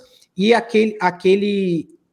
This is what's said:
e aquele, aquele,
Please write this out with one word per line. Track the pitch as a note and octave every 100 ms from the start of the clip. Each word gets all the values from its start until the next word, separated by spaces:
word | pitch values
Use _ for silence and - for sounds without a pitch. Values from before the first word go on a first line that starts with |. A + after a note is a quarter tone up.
| - _ _ -
e | G3+
aquele, | A3+ A3 G#3+ A3 G#3+
aquele, | F3+ F3 F#3 G3 G#3 G3+ F#3+ E3+ - _ _